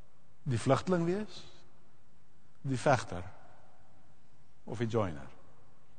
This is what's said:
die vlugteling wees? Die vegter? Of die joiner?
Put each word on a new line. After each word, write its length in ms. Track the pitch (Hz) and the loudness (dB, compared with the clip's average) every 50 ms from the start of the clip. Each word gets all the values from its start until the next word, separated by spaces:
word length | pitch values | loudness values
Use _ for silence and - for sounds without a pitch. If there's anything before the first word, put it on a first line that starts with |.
| - - - - - - - - - | -8 -6 -6 -6 -6 -6 -6 -4 -2
die 160 | 151 120 110 | 0 0 2
vlugteling 460 | - 127 135 127 - 185 185 175 170 | 6 6 6 6 8 4 4 4 6
wees? 400 | 170 180 208 214 - - - - - - - - - - - - - - - - - - - - - - - - - - - | 4 2 0 0 -4 -6 -6 -6 -6 -8 -8 -8 -8 -8 -6 -6 -6 -6 -6 -6 -6 -6 -6 -6 -6 -6 -6 -6 -6 -6 -4
Die 160 | - 139 131 120 | -2 0 0 4
vegter? 460 | - 156 135 117 - - 92 87 90 - - - - - - - - - - - - - - - - - - - - - - - - - - - - | 8 8 8 8 6 2 -2 -4 -4 -4 -6 -6 -8 -8 -8 -8 -8 -8 -8 -8 -8 -6 -6 -6 -6 -6 -6 -6 -6 -6 -6 -6 -6 -6 -6 -6 -4
Of 140 | - 120 107 | -4 0 0
die 100 | 120 110 | 2 4
joiner? 400 | 110 113 104 90 78 71 65 65 - - - - - - - - - - - - - | 4 4 4 4 2 -2 -6 -6 -6 -6 -8 -8 -6 -6 -6 -6 -6 -6 -6 -6 -6